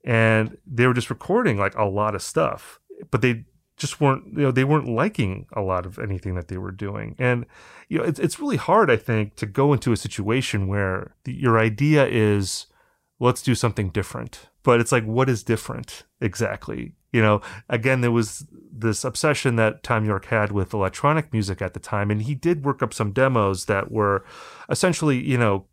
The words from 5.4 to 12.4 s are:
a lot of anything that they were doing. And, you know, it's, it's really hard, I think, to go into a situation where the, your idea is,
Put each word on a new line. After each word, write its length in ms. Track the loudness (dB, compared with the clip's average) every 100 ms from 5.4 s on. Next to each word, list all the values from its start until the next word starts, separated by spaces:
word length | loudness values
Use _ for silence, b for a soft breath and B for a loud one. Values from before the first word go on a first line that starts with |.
| -8
a 80 | -6
lot 260 | -2 -2 -4
of 100 | -10
anything 380 | -6 -6 -4 -6
that 120 | -6
they 120 | -10
were 120 | -10
doing. 440 | -8 -8 -8 -10 -4
And, 300 | -2 0 -4 B B B B
you 80 | -2
know, 60 |
it's, 160 | -2 -2
it's 200 | -4 -2
really 180 | -4 -2
hard, 340 | 2 2 4
I 60 | 2
think, 380 | 2 -2 -2 -6
to 100 | -6
go 260 | 0 2
into 180 | 2 2
a 60 | -2
situation 720 | -2 -6 -2 -2 0 -2 -2
where 480 | -2 -2 -4 -8 _
the, 100 | -12
your 240 | -2 2 4
idea 480 | 4 2 4 4 4
is, 640 | 4 4 2